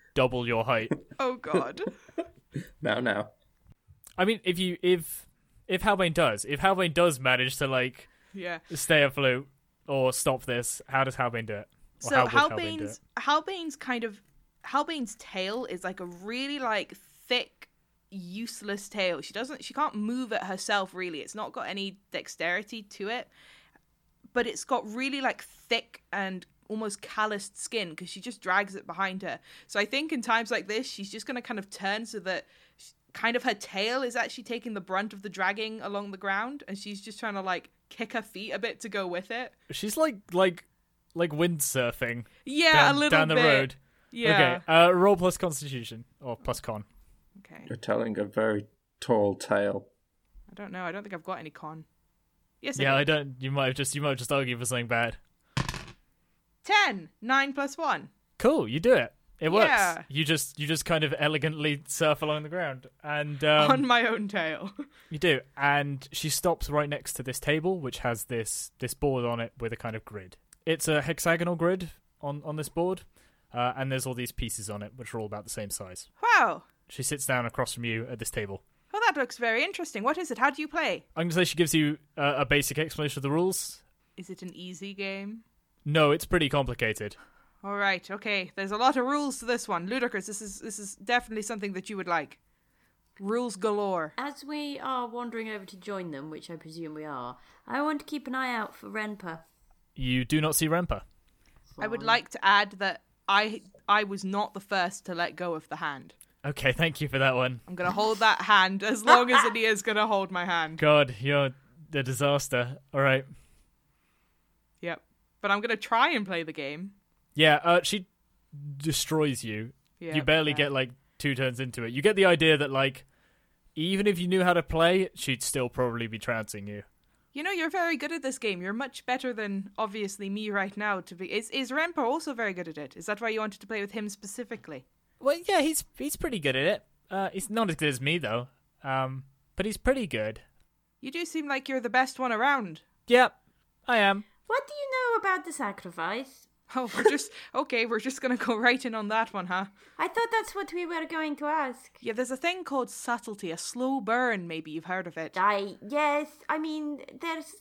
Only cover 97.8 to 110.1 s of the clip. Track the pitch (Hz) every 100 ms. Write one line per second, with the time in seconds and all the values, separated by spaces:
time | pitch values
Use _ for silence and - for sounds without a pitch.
97.8 | 302 302 - 294 - 262 254 240 208 -
98.8 | 208 214 214 202 180 160 - _ _ _
99.8 | _ - 127 127 123 156 156 151 160 170
100.8 | 175 98 - _ _ _ _ _ _ -
101.8 | 214 226 226 233 - - 190 202 208 196
102.8 | 196 - _ _ - 196 214 214 - -
103.8 | - 208 208 196 196 202 208 190 - 196
104.8 | 180 - - 170 170 - 175 160 - 156
105.8 | 160 139 - - - _ 147 143 135 123
106.8 | 165 143 147 135 135 127 127 123 - 180
107.8 | 180 202 214 214 220 - 185 208 185 196
108.8 | 208 220 226 277 247 262 240 220 220 208
109.8 | 226 214 214